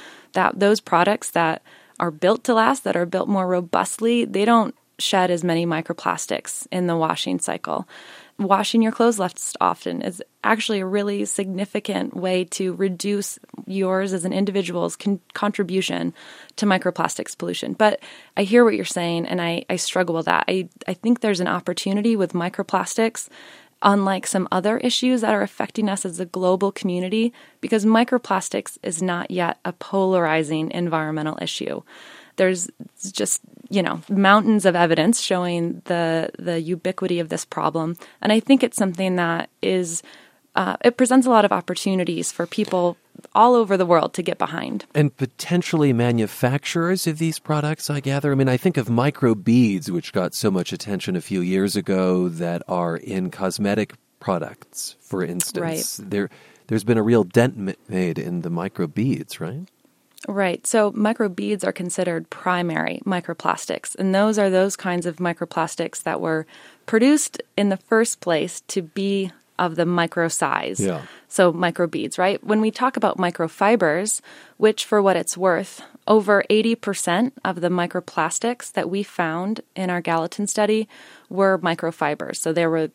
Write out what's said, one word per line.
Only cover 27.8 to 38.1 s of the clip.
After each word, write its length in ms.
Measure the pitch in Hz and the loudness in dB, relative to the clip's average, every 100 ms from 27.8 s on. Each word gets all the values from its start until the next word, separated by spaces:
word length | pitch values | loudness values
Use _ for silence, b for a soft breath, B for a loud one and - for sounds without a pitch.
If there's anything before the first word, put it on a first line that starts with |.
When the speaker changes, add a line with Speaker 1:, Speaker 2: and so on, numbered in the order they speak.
Speaker 1:
microplastics 920 | 208 220 233 247 - 190 - 196 - - | 4 4 4 0 0 -2 -2 -6 -6 -10
is 200 | - 165 | -8 -4
not 280 | 185 175 - | -2 -4 -4
yet 280 | 180 170 - | -2 -2 -2
a 80 | - | -6
polarizing 1000 | 175 - 196 190 185 165 160 151 156 160 | -10 -4 0 2 2 2 2 0 -2 -2
environmental 680 | - 175 160 156 156 156 - | -2 -2 -2 -2 -4 -4 -6
issue. 400 | - - - - - B B B B - | -8 -6 -8 -8 -12 B B B B 0
There's 340 | 185 185 175 - - - 196 | 0 0 -6 -12 -20 -14 -10
just, 300 | 196 202 - - - - | -4 -2 -4 -8 -20 -4
you 140 | 202 | 0
know, 180 | - - - | 0 -2 -2
mountains 560 | 196 196 208 208 214 | 4 6 8 6 4
of 100 | 190 | 4
evidence 460 | 175 170 160 165 233 | 4 4 4 4 2
showing 600 | - 185 180 175 170 170 | 0 -2 0 -2 -2 -4
the, 460 | - 175 165 165 160 - | -4 -2 0 0 -2 -6
the 220 | 175 170 | -4 -4
ubiquity 600 | 160 175 185 190 185 175 | -2 -4 -4 -4 -2 -2
of 80 | 160 | -2
this 160 | 165 | -6
problem. 520 | - - 160 156 160 170 B | -6 -2 -2 0 -2 -6 B